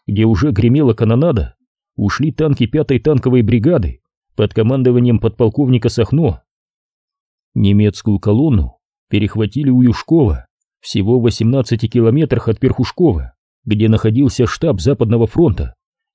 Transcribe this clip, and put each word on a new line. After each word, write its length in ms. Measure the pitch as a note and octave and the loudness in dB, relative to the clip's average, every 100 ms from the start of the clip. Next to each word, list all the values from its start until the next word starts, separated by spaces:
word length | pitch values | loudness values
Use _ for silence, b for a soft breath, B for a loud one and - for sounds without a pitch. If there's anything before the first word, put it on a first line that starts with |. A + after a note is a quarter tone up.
| - | -6
где 180 | G#2 | 0
уже 260 | A2 G#2+ D3 | 0 2 0
гремела 440 | G2+ A2+ C#3+ C3+ | 0 2 2 2
канонада, 600 | G#2+ A2 A#2 E3+ A#2 D#2 - _ _ _ - | 0 0 0 0 0 -4 -10 _ _ _ -6
ушли 360 | G2+ - D3+ | -4 -2 -4
танки 340 | A#2+ D#3 C3 A2+ | -2 -2 0 -2
пятой 320 | D3+ D3 B2 | -2 0 0
танковой 440 | D3+ C3+ B2+ B2 | 0 0 2 2
бригады 580 | G#2+ A#2 C3 E3 E2 - _ _ _ | 2 2 2 0 -2 -6 _ _ _
под 200 | - G#2 | -4 -2
командованием 640 | - A2 C3+ B2+ B2 B2 A2+ | 0 0 0 2 2 2 2
подполковника 720 | A2+ - A2 D3 C3+ B2 A#2 | 0 0 -2 0 0 0 0
Сахно. 540 | A#2 G#2+ C#3+ D3 - _ _ _ _ _ _ _ _ _ _ _ | -2 0 0 0 -2 _ _ _ _ _ _ _ _ _ _ _
Немецкую 640 | A#2 G2+ G2+ G#2 - - G2 | -2 2 2 2 -2 -4 -2
колонну 600 | G#2+ A2 D#3 G#2+ C2 - _ _ _ | 0 0 2 0 -2 -8 _ _ _
перехватили 600 | G#2 G#2 A2 G#2+ D3 C#3+ | -2 -2 -4 -4 -2 0
у 120 | B2+ | 2
Юшкова, 640 | B2 G#2+ - E3 A2+ B1+ - _ _ _ | 2 0 0 2 2 -2 -8 _ _ _
всего 380 | - G#2+ G2 B2 | -8 -4 0 0
в 40 | |
восемнадцати 640 | A2+ - A2+ C3+ A#2+ A2+ A2+ | 0 0 0 0 -2 -4 -2
километрах 600 | B2 A2+ C#3 D#3 A#2 - | 0 2 2 0 -2 -2
от 120 | - | -2
Перхушкова, 720 | B2+ - B2 - E3+ D#2 C2+ - _ _ | -2 -2 -4 0 0 0 -6 -16 _ _
где 240 | - G#2 A2 | -4 0 2
находился 580 | A2 A2 A2+ C#3 - A#2 | 2 0 0 0 0 -2
штаб 340 | - E3 G2 | -2 -4 -2
Западного 460 | C#3 C#3+ A2 A#2 A2+ | -2 0 0 0 0
фронта, 480 | - E3 F2 C#2+ - _ _ _ | 2 0 0 -6 -12 _ _ _